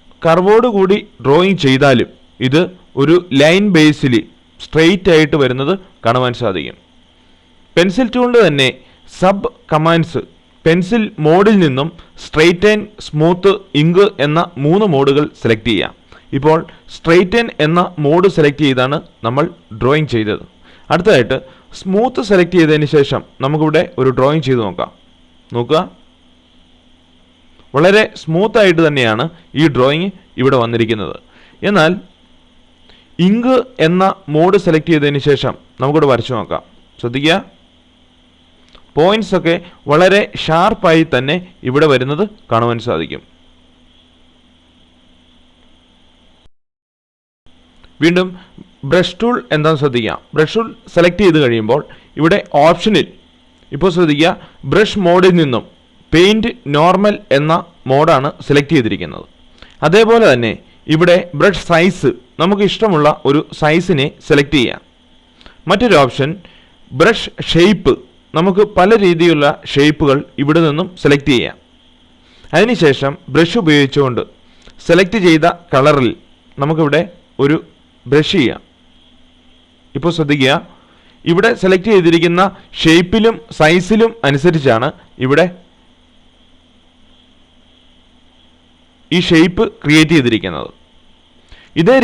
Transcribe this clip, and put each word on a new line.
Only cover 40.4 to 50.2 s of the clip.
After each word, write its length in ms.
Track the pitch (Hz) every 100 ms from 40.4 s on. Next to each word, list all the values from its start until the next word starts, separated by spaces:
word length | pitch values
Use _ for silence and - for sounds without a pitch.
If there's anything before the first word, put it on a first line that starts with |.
ഷാർപ്പായി 600 | - 160 190 185 185 160 160
തന്നെ 220 | 127 131 175 180 _ -
ഇവിടെ 180 | 131 160
വരുന്നത് 300 | 131 127 147 208 - -
കാണുവാൻ 280 | 117 117 117 117
സാധിക്കും. 360 | 82 80 - - _ _ _ _ _ _ _ _ _ _ _ _ _ _ _ _ _ _ _ _ _ 254 254 247 _ _ _ _ _ _ _ _ _ _ _ _ _ _ _ _ _ - - _ _ - -
വീണ്ടും 260 | 156 180 185 180 - - - _ 139
ബ്രഷ് 260 | 170 175 -
ടൂൾ 140 | 233 240 -
എന്താണെന്ന് 280 | 151 151 156
ശ്രദ്ധിക്കുക. 320 | 143 123 107 76